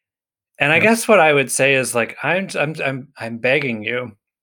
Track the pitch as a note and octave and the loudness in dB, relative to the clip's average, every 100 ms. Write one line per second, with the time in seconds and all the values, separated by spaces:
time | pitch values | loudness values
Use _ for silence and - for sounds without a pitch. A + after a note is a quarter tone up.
0 | _ _ _ _ _ _ C#3+ E3 G3+ A#3 | _ _ _ _ _ _ 0 4 4 2
1 | - G3+ D#3 C#3+ C3+ - C3+ C3+ A#2+ A#2+ | 4 4 6 4 0 0 2 2 0 -2
2 | A2+ - C#3 F3+ F#3 - D3 D#3 C#3+ C3+ | -4 -4 -4 -4 -4 -4 -4 -4 -6 -6
3 | C3 - A2+ A#2 B2 D3 C#3+ A2+ G#2+ B2 | -12 -14 -12 -4 0 0 0 -6 -6 -6
4 | A#2+ - _ _ | -8 -14 _ _